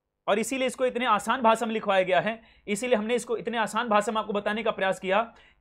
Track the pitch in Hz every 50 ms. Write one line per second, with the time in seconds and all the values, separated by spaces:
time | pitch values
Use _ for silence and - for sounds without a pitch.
0 | _ _ _ _ _ - 190 226 226 - 269 262 262 254 - - 262 247 - 240
1 | 240 247 214 202 - 226 233 262 240 220 226 220 240 220 220 220 202 208 196 190
2 | 185 170 180 175 175 208 226 226 - _ _ _ _ - 208 202 254 247 247 214
3 | 208 220 247 240 - - 233 - 170 233 226 240 214 202 - 214 240 240 208 208
4 | 208 214 220 220 214 208 208 202 202 208 208 220 226 220 208 196 190 190 185 185
5 | - 185 185 202 233 233 - - - _ _ _